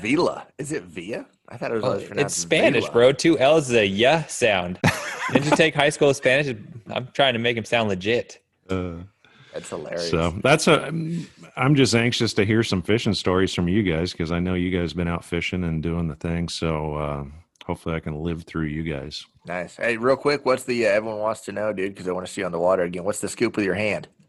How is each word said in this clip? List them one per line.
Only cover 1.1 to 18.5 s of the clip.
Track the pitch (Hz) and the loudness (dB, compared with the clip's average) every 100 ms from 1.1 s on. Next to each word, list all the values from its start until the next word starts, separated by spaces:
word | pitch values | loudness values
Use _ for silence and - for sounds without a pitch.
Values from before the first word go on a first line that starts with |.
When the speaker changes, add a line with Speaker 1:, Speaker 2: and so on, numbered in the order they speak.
| 147 277 _ - | -10 -12 _ -18
Speaker 1:
I | 120 | -10
thought | 131 | -4
it | 113 | -2
was | |
Speaker 2:
Oh, | - | 0
Speaker 1:
always | 101 - | -2 -4
pronounced | - 143 - | -2 -2 -2
Speaker 2:
it's | |
Spanish, | 170 156 320 127 98 | 0 4 4 2 2
Speaker 1:
Villa. | |
Speaker 2:
bro. | 117 123 | 6 6
Two | 139 165 156 | 6 4 6
L's | 131 160 135 | 6 4 4
is | 117 | 4
a | 104 | 4
yeah | 98 123 160 151 | 4 4 4 0
sound. | - 117 98 87 90 - - - | 0 2 2 -2 0 0 0 -6
Speaker 3:
<laughs> | - - | -8 0
Speaker 2:
Didn't | 165 147 | 0 4
you | 285 | 4
take | 160 147 | 4 4
high | 143 | 2
school | - 143 | 4 4
Spanish? | 135 131 131 143 110 - - - | 4 2 2 0 -6 -10 -18 -10
I'm | 110 123 | -8 -4
trying | - 135 | 0 2
to | 117 | 2
make | 120 117 | 0 -2
him | 107 | 0
sound | 120 110 | 0 2
legit. | 92 98 120 - - _ _ - | 0 0 0 -2 -12 _ _ -6
Speaker 3:
Uh, | 92 90 85 95 _ _ _ _ | -4 -4 -8 -14 _ _ _ _
Speaker 1:
That's | 78 - | -16 -12
hilarious. | 92 76 85 85 | -12 -8 -6 -2
Speaker 3:
So | 82 82 80 | 0 0 0
that's | 123 165 - | 2 4 4
a, | 147 135 165 160 170 147 - - - | 2 2 -6 -6 -6 -10 -16 -12 -2
I'm | 131 143 | 2 4
just | 120 113 | 6 4
anxious | 120 - 113 - | 2 0 -2 0
to | 101 | 2
hear | 113 | 2
some | 113 95 | 0 -2
fishing | 85 110 117 | 0 0 0
stories | 92 - 92 95 | -2 0 0 0
from | - 87 | 0 0
you | 101 | 0
guys | 95 80 90 | 0 0 -2
'cause | - 80 | -4 -4
I | 85 | -2
know | 90 | -2
you | 90 90 90 | -2 -2 -2
guys | 85 | -4
been | 78 85 | -4 -4
out | 85 - | -4 -4
fishing | 85 - 90 87 | -6 -4 -4 -4
and | 80 | -4
doing | 82 85 85 | -4 -4 -4
the | 73 | -6
thing. | 85 85 85 | -6 -4 -6
So, | - 85 78 78 76 | -6 -4 -4 -4 -6
uh, | 76 71 71 80 _ _ - | -6 -8 -10 -16 _ _ -10
hopefully | 85 82 80 | -8 -6 -6
I | |
can | 80 76 | -6 -6
live | 82 82 | -6 -8
through | 82 | -8